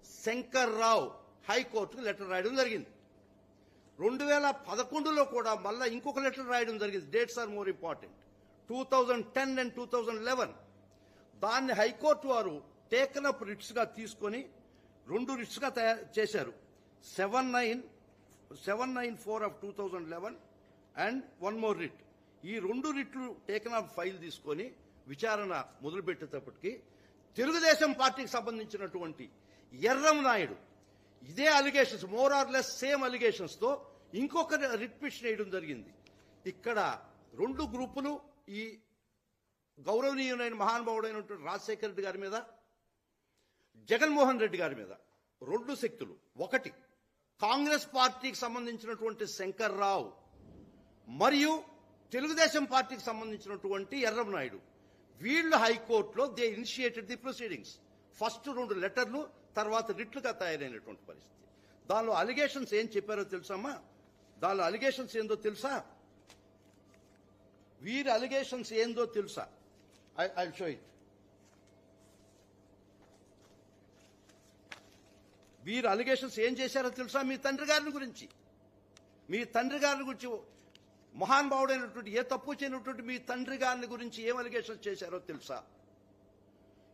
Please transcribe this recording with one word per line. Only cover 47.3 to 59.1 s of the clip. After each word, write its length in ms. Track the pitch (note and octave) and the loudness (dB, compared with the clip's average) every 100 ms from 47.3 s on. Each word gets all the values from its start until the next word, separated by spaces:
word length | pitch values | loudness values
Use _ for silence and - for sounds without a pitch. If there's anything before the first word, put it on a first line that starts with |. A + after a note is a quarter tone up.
| - G#3 | -2 2
కాంగ్రెస్ 400 | C4 D4 D4+ - C4 | 4 4 2 0 4
పార్టీకి 440 | B3+ B3+ C4 G#3 | 4 4 -6 -4
సంబంధించినటువంటి 800 | A#3+ A3+ A#3 A3+ A3+ A3 A3 G#3+ G#3 - | -6 -4 -6 -6 -8 -4 -4 -4 -6 -4
శంకర్ 380 | F#3+ F#3+ A3 F#3+ | -6 -2 -2 2
రావు 220 | G3 F#3+ G#2+ - - - - - - - - _ - C3 | 2 2 0 -10 -20 -20 -20 -20 -20 -20 -20 _ -10 2
మరియు 320 | A3+ C#4+ D4+ D#4 - - - - - | 4 6 4 2 -4 -20 -20 -20 -6
తెలుగుదేశం 520 | B3+ D4+ D#4+ D#4 D4+ C4 | -4 0 4 4 4 2
పార్టీకి 300 | C4 B3+ B3+ - | 2 2 -4 -6
సంబంధించినటువంటి 920 | A3 A3 G#3+ G3 G3+ G3 G3 G3 C#4 A#3 | -6 -6 -10 -10 -6 -4 -4 -4 -2 0
ఎర్రం 200 | G#3+ G#3+ F3+ | 0 -2 -2
నాయుడు, 240 | C3 G2 - _ _ _ _ - | -4 -8 -18 _ _ _ _ -8
వీళ్ళు 380 | G3+ D#4+ E4 C#4+ | 0 2 4 6
హైకోర్టులో 600 | A3+ A#3 - A3+ G3+ A3 C4+ A3 | 6 2 2 2 2 0 -2 0
they 100 | A#3 G#3 | 0 0
initiated 460 | A#3+ - B3 A#3 G3+ | -6 -2 -2 -2 -8
the 80 | B3 | -8
proceedings. 480 | C4 B3 A3+ C#3 F#2+ - _ _ _ - | -8 -6 -6 -8 -12 -20 _ _ _ -4
ఫస్ట్ 280 | A3+ A3+ C#4+ B3 | -4 -4 -8 -4
రెండు 140 | A#3 F#3+ | -4 -2
లెటర్లు, 380 | F#3+ B3 A#3 | -2 0 -2